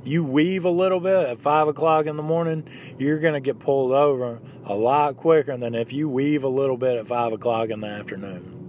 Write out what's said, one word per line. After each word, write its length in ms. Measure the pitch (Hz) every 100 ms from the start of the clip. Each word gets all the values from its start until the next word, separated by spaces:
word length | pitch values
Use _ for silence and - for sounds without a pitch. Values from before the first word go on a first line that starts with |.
you 200 | 131 160
weave 420 | 156 135 165 190 175
a 40 |
little 300 | 175 185 185
bit 280 | 175 190 151
at 100 | 120
five 300 | 151 151 156
o'clock 380 | 147 160 156 151
in 100 | 151
the 80 |
morning, 440 | 156 165 165 160 156 - - -
you're 220 | 139 156
gonna 220 | 160 151
get 180 | 135 120
pulled 320 | - 139 131
over 480 | 131 147 135 123 117 - -
a 100 | -
lot 440 | 101 117 143 147 127
quicker 380 | 165 160 143 127
than 180 | 120 117
if 160 | 117
you 160 | 135 151
weave 360 | 127 143 147
a 60 | 135
little 280 | 131 135 127
bit 200 | 127 120
at 80 | 107
five 280 | 120 117
o'clock 360 | 110 117 113 113
in 120 | 110
the 60 | 107
afternoon. 680 | 104 98 98 98 90 90 -